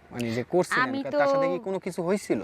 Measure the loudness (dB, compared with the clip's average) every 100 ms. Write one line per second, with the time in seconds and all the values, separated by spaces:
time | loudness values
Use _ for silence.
0 | -14 -6 -2 -2 0 0 2 0 0 -2
1 | -2 2 4 4 2 0 -4 -4 -4 -4
2 | 0 -2 0 -2